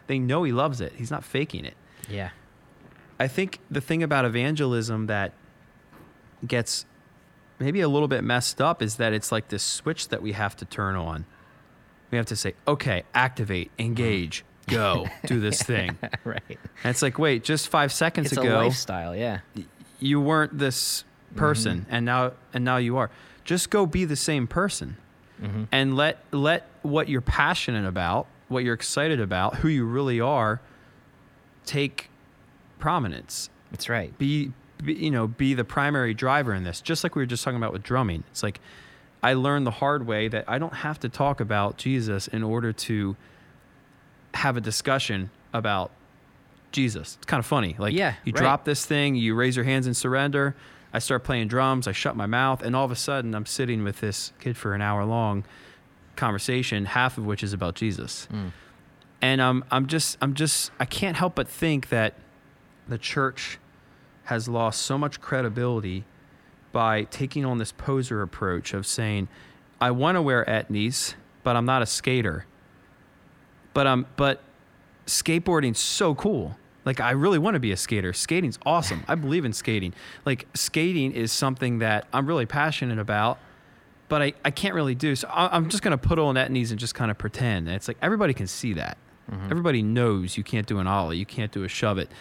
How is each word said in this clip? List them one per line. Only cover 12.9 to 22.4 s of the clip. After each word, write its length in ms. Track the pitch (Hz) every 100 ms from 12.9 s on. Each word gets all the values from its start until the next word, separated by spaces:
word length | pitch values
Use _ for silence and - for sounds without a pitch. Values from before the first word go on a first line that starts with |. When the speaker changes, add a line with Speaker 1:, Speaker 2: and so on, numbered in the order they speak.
| 90 -
Speaker 1:
activate, 560 | 120 131 127 104 90 85 -
engage, 680 | 117 117 117 98 82 - - - -
Speaker 2:
Mm-hmm. 80 |
Speaker 1:
go, 320 | 113 104 - - - -
do 140 | 123
Speaker 2:
<laughs> 60 | 104
Speaker 1:
this 160 | -
thing." 360 | - 110 90 85 - -
Speaker 2:
Right. 180 | 117 - -
Speaker 1:
And 100 | - - - 123
it's 120 | 123
like, 160 | 139 127
"Wait, 260 | 156 120
just 240 | 131 156 -
five 240 | 160 143
seconds 360 | - 165 165 139
Speaker 2:
It's 80 | 135
a 20 |
Speaker 1:
ago, 160 | 123 110
Speaker 2:
lifestyle, 580 | 117 131 - 90 85
yeah. 260 | 90 117 95 -
Speaker 1:
y-, 100 | 104 80 - - -
you 220 | 135 143
weren't 360 | 143 156 151 143
this 460 | 139 127 - - - - - -
person, 440 | 151 113 110 87
Speaker 2:
Mm-hmm. 120 | 98
Speaker 1:
and 100 | 117 120
now, 260 | 127 127 127